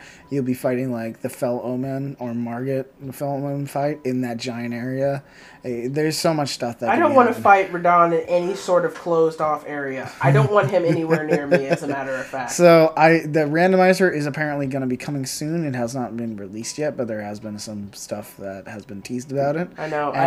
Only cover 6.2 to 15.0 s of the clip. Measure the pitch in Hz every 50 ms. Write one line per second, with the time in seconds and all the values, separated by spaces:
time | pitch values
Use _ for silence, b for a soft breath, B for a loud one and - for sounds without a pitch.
6.2 | - 170 160 151 143 135 - - 127 117 117 - 120 117 226 311 349 294 277 262
7.2 | 240 226 - - - 208 196 196 190 180 175 175 175 175 175 175 170 170 165 160
8.2 | 160 - 175 175 175 180 196 - - - 180 170 160 160 - - - 175 165 165
9.2 | 165 160 160 - 156 151 147 147 - 143 147 143 139 135 131 131 117 - - -
10.2 | - - 143 - - 202 208 208 - - 190 175 170 165 156 165 160 160 160 160
11.2 | 151 156 170 147 143 143 139 139 135 139 170 - 156 143 139 139 135 135 131 127
12.2 | - - - 131 123 123 - 175 175 170 170 165 160 160 - 147 156 160 165 160
13.2 | 147 156 147 160 151 143 151 165 180 190 190 185 185 185 185 185 190 180 143 151
14.2 | 147 147 135 151 151 151 143 143 139 131 139 135 131 127 127 123